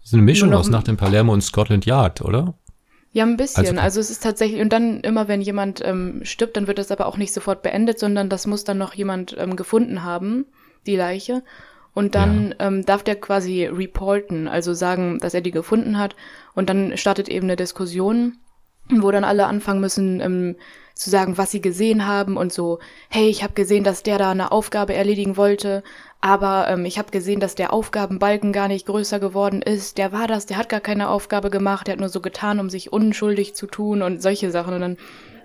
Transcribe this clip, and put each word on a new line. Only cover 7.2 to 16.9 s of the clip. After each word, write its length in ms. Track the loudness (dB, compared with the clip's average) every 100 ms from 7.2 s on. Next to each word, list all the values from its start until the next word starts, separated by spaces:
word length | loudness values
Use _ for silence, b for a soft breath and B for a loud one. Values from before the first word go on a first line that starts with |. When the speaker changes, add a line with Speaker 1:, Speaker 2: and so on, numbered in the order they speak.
| -4
Speaker 2:
sofort 300 | -4 -4 -2
beendet, 360 | -2 0 0 2
sondern 300 | 0 0 0
das 180 | -2 -2
muss 160 | -4
dann 160 | -2 -4
noch 160 | -4
jemand, 400 | -4 -4 -4 -6 -6
ähm, 180 | -6 -4
gefunden 480 | 0 2 2 -2
haben, 420 | -6 -6 -4 -4 -6 b b b -4
die 80 | 0
Leiche. 460 | 0 -4 -4 -6 -6 B B B B
Und 220 | -2 0
dann, 400 | 4 4 4 0 -2
Speaker 1:
Ja. 60 | -2
Speaker 2:
ähm, 160 | -2 0
darf 160 | 0
der 140 | 0 -4
quasi 480 | -2 -2 0 -2 -2
reporten, 800 | -2 -4 -4 0 0 0 -6 -2
also 260 | -2 -2
sagen, 440 | -2 0 0 0 -2
dass 160 | -2
er 60 | -2
die 100 | -2
gefunden 480 | -4 0 0 0 -2
hat. 160 | -2 -6 B B B
Und 140 | -4 0
dann 280 | 0 0